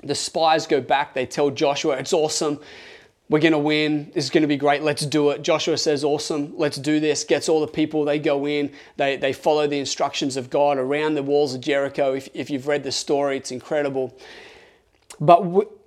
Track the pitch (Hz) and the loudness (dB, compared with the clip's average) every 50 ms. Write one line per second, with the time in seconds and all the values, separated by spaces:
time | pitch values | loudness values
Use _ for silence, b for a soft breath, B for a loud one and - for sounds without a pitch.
0 | - 143 143 - - - - 175 160 160 160 160 156 - 165 139 123 - 147 135 | -6 -6 -4 -4 -4 -4 -2 0 2 4 4 2 2 2 0 0 2 2 0 0
1 | 147 - - 135 127 123 - - 147 143 127 - 156 143 143 143 - 160 139 131 | 0 -2 -4 -4 -4 -4 -2 0 0 0 0 2 0 0 0 0 0 -2 -2 -2
2 | 139 - - 170 151 156 151 - 170 151 147 143 B B B B B B B B | -2 0 0 2 2 0 0 -2 -2 -2 -4 -4 B B B B B B B B
3 | B B B B _ - 151 156 151 165 160 151 147 151 151 151 156 151 151 147 | B B B B _ -2 0 4 4 4 4 4 2 2 2 2 2 0 0 -2
4 | 147 165 - 175 143 127 - 170 156 143 147 139 139 147 143 143 156 151 147 - | -4 -4 -6 -4 -2 2 2 2 2 2 0 0 2 2 2 2 0 -2 -2 -2
5 | 156 143 127 151 147 147 143 - 151 - 160 151 - - 156 - - 160 147 143 | -2 -2 0 2 2 2 0 0 0 0 0 0 0 0 -2 0 0 0 0 0
6 | 143 147 147 147 - - 165 151 143 147 - - 160 147 139 147 131 147 151 151 | 0 0 0 0 -2 -4 -4 -4 -4 -6 -4 -2 -2 -2 -2 -4 -2 0 0 2
7 | 151 156 143 139 - - 160 147 - - 165 156 151 147 - - 156 151 - 156 | 2 0 0 0 0 0 0 0 2 2 0 0 0 -2 -2 -2 -2 -2 0 -2
8 | 147 147 147 151 147 156 143 139 139 147 147 147 143 139 143 B B B B B | 0 0 0 0 0 0 0 0 0 -2 -2 -2 -2 -4 -6 B B B B B
9 | 143 139 139 - 139 135 131 - - 165 151 151 151 147 143 143 139 135 - - | 0 0 0 0 -2 -2 -2 0 0 2 2 2 2 0 0 -2 -4 -4 -4 -4
10 | 151 143 - - 160 139 127 135 123 123 - 147 143 143 143 135 127 131 143 147 | -4 -4 -2 -2 -4 -4 -4 -4 -6 -2 0 2 4 4 2 0 0 -2 0 0
11 | 151 156 156 147 139 139 143 147 147 139 127 131 123 151 143 139 139 135 135 - | 0 0 -2 -2 -2 0 2 2 2 2 -2 -4 -2 0 0 0 0 -2 -2 0
12 | 139 135 131 135 135 - - - 131 123 147 131 127 147 147 143 131 135 123 - | 0 0 0 -2 -6 -10 -10 -10 -8 -6 -6 -6 -2 -2 -2 -2 -2 -4 -6 -6
13 | - - 151 139 143 139 135 135 131 - 127 123 - - 165 151 147 139 135 135 | -2 0 0 0 0 0 -2 -4 -6 -8 -12 -10 -8 -4 -2 -2 -2 -2 -2 -4
14 | 131 123 - B B B B B B B B B B B B B B B _ _ | -6 -6 -8 B B B B B B B B B B B B B B B _ _
15 | _ - - - 156 151 170 175 208 175 175 196 220 - - - _ | _ -18 -10 -2 4 6 6 6 6 4 2 2 0 0 -4 -20 _